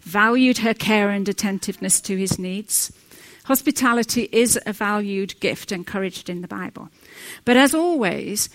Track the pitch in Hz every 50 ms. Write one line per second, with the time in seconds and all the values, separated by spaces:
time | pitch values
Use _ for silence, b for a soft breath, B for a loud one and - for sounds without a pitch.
0 | B 170 165 208 208 226 240 262 262 254 247 - 220 226 220 - - 202 214 214
1 | 202 202 202 202 196 196 196 - - 208 196 190 - - 185 - 190 190 - -
2 | - - 196 185 190 185 - - 185 185 185 202 214 - - - - - - B
3 | B B B B B B B B B - 262 262 - 311 285 - 262 254 233 233
4 | 226 233 - 240 233 - - 220 240 233 - - - 202 208 - 220 202 208 208
5 | 208 202 196 196 196 190 - - - 185 - - - - 208 175 175 - - 202
6 | 190 190 180 - - - 180 175 175 180 202 202 180 - - - - - B B
7 | B B B B B B B B B 240 247 247 269 269 320 320 330 349 349 294
8 | 226 180 170 143 - - 202 214 - -